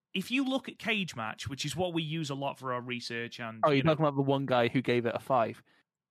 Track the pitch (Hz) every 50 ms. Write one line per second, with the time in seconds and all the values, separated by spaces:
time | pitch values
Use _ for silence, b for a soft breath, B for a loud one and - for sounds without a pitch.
0 | _ _ - 190 180 - 240 269 269 262 262 254 - - - - - - 220 202
1 | 185 147 - 117 110 107 - - - - 139 - - 147 127 160 185 180 165 165
2 | 165 147 156 165 156 139 139 135 139 135 - - 127 131 123 123 120 127 123 120
3 | - - 120 117 117 117 - - 123 113 113 110 110 156 143 135 135 160 156 143
4 | 160 147 139 139 139 135 139 139 139 127 127 123 120 117 - 135 117 127 123 120
5 | 117 117 - 120 - - 135 120 113 110 113 - - b b b b b _ _
6 | _ _